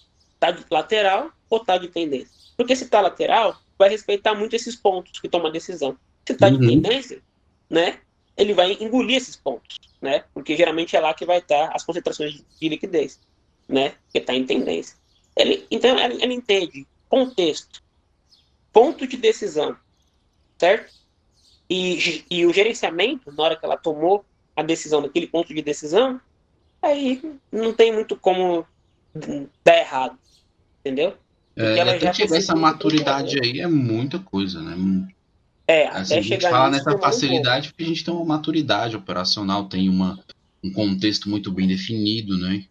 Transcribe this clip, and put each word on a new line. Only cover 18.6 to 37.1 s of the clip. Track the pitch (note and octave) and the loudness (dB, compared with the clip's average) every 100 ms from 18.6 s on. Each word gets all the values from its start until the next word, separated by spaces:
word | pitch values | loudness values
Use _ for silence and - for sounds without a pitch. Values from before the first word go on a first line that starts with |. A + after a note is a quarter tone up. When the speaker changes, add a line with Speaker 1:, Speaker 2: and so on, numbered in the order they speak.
| _ | _
Speaker 1:
ponto | G#3+ C4+ D4+ C4 | 6 6 2 -8
de | A#3+ | -2
decisão, | A3 A3 G#3 D3+ C#3 B2+ _ _ _ _ _ _ _ - | 0 0 -2 -4 -4 -6 _ _ _ _ _ _ _ 0
certo? | E3+ A3+ - _ _ _ _ _ _ _ - | 2 2 0 _ _ _ _ _ _ _ -4
E | F#3 F#3 E3+ | -2 -2 0
ge-, | E3+ D#3 - | -2 -2 -6
e | F3 F3 | 2 2
o | |
gerenciamento, | E3+ G#3+ A#3 F3+ E3 G#3 D4 - | 4 2 0 -4 0 -2 -2 -8
na | D3 | -2
hora | D#3+ D#3+ | 0 0
que | D#3 | -4
ela | D3+ | -4
tomou | - D3+ E3 G3+ - _ _ - | -4 0 2 0 -2 _ _ -6
a | |
decisão | D#3 D#3+ D#3+ D3+ | -2 -2 0 0
daquele | C#3+ E3+ E3+ | 0 -2 -2
ponto | E3 E3+ | -2 -4
de | D3+ | -6
decisão, | D3 D3 D3+ F3 C4 B3+ _ _ _ _ _ _ E4+ | -6 -6 -2 2 2 -2 _ _ _ _ _ _ -2
aí | C#4+ C4+ B3+ D#4 C#4+ _ | 0 0 -4 -6 -16 _
não | G#3 A3+ | -4 -2
tem | A3 A3+ | 4 4
muito | G#3+ G#3+ G3 | 2 -4 -2
como | - F#3 F#3 F3 - _ _ _ _ D#3 - - C#4 _ | 0 2 2 0 -4 _ _ _ _ -14 -10 -10 -10 _
dar | - E3+ | 6 6
errado, | D#3 C3+ B2+ - _ _ _ _ _ _ | 4 -2 -4 -8 _ _ _ _ _ _
entendeu? | C#3 C3 E3+ - _ _ _ - | -6 -2 -2 -4 _ _ _ -4
Porque | - | 0
Speaker 2:
É, | A2 | 2
Speaker 1:
ela | F3 | 2
Speaker 2:
até | F3 F3+ | 2 0
Speaker 1:
já | |
Speaker 2:
chegar | F3+ G#3 | 0 0
Speaker 1:
possui | D#3+ | 0
Speaker 2:
essa | - | 0
Speaker 1:
muito | E3 D#3+ | 2 2
Speaker 2:
maturidade | D#3 D#3 D3+ C#3+ C#3 - C#3+ | 2 2 2 2 0 -2 -2
Speaker 1:
controle. | A#2+ | -2
Speaker 2:
aí | C3 | -2
é | F3 | 0
muita | D#3 B2 A2 C#3 F3 | 2 2 0 -2 -6
coisa, | - G2 G2 F2 | -6 -4 -4 -6
né? | D#2+ E2+ F#2+ F#2+ F#2+ - _ _ _ _ - | -10 -4 0 0 -2 -12 _ _ _ _ 2
Speaker 1:
É, | D#3+ C3+ | 2 2
Speaker 2:
Assim, | - F#2+ | -2 -2
Speaker 1:
até | D3+ | -2
Speaker 2:
a | |
gente | - | 0
Speaker 1:
chegar | F#3+ F3 | -2 2
Speaker 2:
fala | B2+ C3+ | 4 4
Speaker 1:
nisso | C#3 | 2
Speaker 2:
nessa | D3+ | 0
Speaker 1:
demora | C#3 | 0
um | C#3 | 0